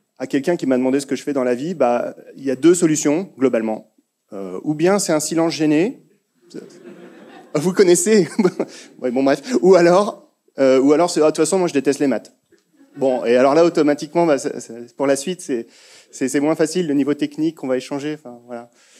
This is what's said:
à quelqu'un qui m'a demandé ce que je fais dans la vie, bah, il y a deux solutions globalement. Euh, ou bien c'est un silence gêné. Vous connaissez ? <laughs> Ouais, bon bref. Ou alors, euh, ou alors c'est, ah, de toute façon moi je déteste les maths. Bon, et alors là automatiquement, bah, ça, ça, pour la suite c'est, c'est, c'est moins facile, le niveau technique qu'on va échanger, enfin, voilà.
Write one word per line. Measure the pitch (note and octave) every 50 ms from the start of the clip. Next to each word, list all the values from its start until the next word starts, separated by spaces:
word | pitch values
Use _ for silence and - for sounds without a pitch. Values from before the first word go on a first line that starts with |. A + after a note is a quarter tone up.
| _ _ _ _
à | C3 C3+
quelqu'un | - C#3+ C#3 - F3
qui | E3+ - C3+
m'a | C3 B2
demandé | B2+ C3 C3 C#3+
ce | C#3 C3
que | C3+
je | B2 -
fais | - C#3+
dans | C#3 B2+
la | B2 B2
vie, | A#2+ C3+ E3 F#3+
bah, | D#3+ C3 A#2+ A#2+ A#2+ - - - - - - - -
il | C3+
y | C3+
a | B2+
deux | B2+ C3 E3 F#3
solutions | F3 F#3 D#3+ D#3 C#3 - D3 C#3+ E3 G3 F3+ - -
globalement. | C3 C3 A#2 A2+ A2+ A2 A2 G#2+ - _ _ _ _ _ _ _ _ _ -
Euh, | G2 G2 F#2 F2+ F#2 -
ou | - D3+
bien | D3 D#3+ F3+ G3 G3+
c'est | F#3+ - E3
un | D3+
silence | D3 - F3 D#3+ E3 E3+ D3
gêné. | C#3 D#3 D3+ D3+ D3+ E3+ A#3 C#4 - _ _ _ _ _ _ _ _ _ _ - - - - - - - - - - - - - - - - - - - - _
Vous | D3+ C#3+ F3+ F3+
connaissez ? | - G3+ F3 F3+ F3 - G#3+ A3 G#3+ F3 D3 - - G#3 F3+ - - -
<laughs> | - - - - - - -
Ouais, | A#2+ B2+
bon | A#2 C3 C3+
bref. | C#3 C#3 C#3+ - - B3+ - -
Ou | F3+ F#3+
alors, | F3 E3+ E3+ F3 F#3 G#3 G#3 - - - _ _ _ _ _ _ -
euh, | C3+ C3+ C3 C3
ou | C3 C#3 D3+
alors | D3 E3+ E3+
c'est, | - E3+
ah, | D3+
de | D#3
toute | D3+ -
façon | D#3+ D#3 G3 F#3+
moi | F3+ E3+
je | -
déteste | C#3+ C3 C#3+ C#3 C#3
les | D3+
maths. | C#3 A#2+ G#2 - - _ _ _ _ _ _ _ _ _ _ _ _ _ -
Bon, | C3 C3+ B2+ B2 -
et | A2+ A#2+ B2
alors | B2+ C#3 C#3
là | D#3+ E3+
automatiquement, | E3+ E3 E3+ D3+ D3 D3 C#3+ - D3+ - E3+ E3+
bah, | E3+ D3 C3+
ça, | - - - -
ça, | - - A2+ A#2 A#2+ A#2+ _ _
pour | C#3+ C#3
la | C#3
suite | C3+ - F#3+ F#3 F3
c'est, | - - C#3 A2+ A#2 - _ _ _ - - - _ _
c'est, | _ - C3+ B2+
c'est | C3 D3
moins | C#3+ D3+ D#3+
facile, | D#3+ E3 D3+ - F#3 F3+ D#3
le | C#3
niveau | C#3+ C3+ C#3 C#3+
technique | C#3+ D#3 C#3+ - - D#3 E3 D#3+
qu'on | - - C3
va | C3 B2+
échanger, | C3 - D3 C#3+ C#3 D3+ D3+ D3+
enfin, | _ B2 A#2+ A#2+ A#2+
voilà. | A#2+ B2 A#2 A#2+ A#2+ _ _ _ _ _ _